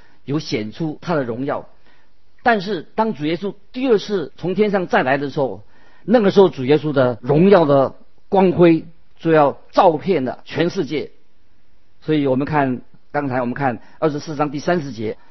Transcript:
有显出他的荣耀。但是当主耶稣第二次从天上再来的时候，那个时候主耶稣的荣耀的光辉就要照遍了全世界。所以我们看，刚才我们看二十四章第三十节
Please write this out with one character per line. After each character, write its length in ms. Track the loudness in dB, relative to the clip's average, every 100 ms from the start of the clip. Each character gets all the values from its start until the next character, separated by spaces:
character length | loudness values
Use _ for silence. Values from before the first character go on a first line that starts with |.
| -20 -14 -6
有 120 | -6
显 360 | -4 -6 -6
出 240 | -6 -8 -6
他 160 | -4 -4
的 80 |
荣 220 | -2 -6 -6
耀。 240 | -6 -10 -18 -20 -20 -20 -20 -20 -4
但 160 | 0 0
是 260 | -2 -8 -6
当 200 | -4 -2
主 120 | -2 -4
耶 120 | -4
稣 180 | -6 -10 -14
第 160 | -4 2
二 100 | 2
次 360 | 0 -6 -6 -8
从 180 | -4
天 160 | 0 0
上 180 | 0 0
再 140 | 0
来 160 | 2 0
的 120 | -2
时 100 | -2
候， 240 | -4 -4 -14 -18 -20 -10
那 160 | 2 2
个 100 | 4
时 120 | 6
候 80 | 6
主 160 | 4 2
耶 120 | 2
稣 140 | 2
的 260 | 0 0 0
荣 280 | 0 4 6
耀 140 | 6
的 320 | 6 4 2 -4 -18 -18 -2
光 240 | 2 2
辉 340 | 6 6 4 0 -18 -20 -6
就 140 | 2
要 280 | 4 4 0 -4
照 220 | 2 4
遍 320 | 4 0 -2 -2
了 160 | -8
全 260 | -8 -2 -2
世 160 | -2 -4
界。 260 | -6 -8 -14 -20 -20 -20 -20 -18 -18 -20 -10
所 140 | -2 0
以 120 | 2
我 80 | 0
们 100 | 0
看， 360 | 0 0 -2 -8 -20 -8
刚 160 | -6 -4
才 100 | -4
我 60 | -4
们 80 |
看 260 | -4 -4 -4 -10 -4
二 100 | -4
十 100 | -4
四 160 | -6 -4
章 160 | -4
第 80 | -4
三 220 | -2 -2
十 100 | -4
节 260 | -8 -8 -8 -14